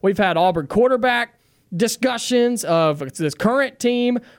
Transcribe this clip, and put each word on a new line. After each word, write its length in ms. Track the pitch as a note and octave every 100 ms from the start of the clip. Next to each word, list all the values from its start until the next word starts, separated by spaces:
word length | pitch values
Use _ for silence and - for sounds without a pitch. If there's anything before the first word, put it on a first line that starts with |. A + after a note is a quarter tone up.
We've 160 | G3 F#3+
had 180 | F#3+ E3
Auburn 300 | F3+ E3+ C#3+
quarterback 720 | G#3 B3+ B3+ B3+ A#3+ A#3 _ _ _ _ E3+
discussions 880 | A3 - B3+ A#3 - B3 A#3+ A#3+ -
of 340 | E3 D#3 D3+
this 340 | C3+ - D#3
current 460 | - G#3 C4 C4+ -
team. 400 | A#3+ B3 A#3+ B3 -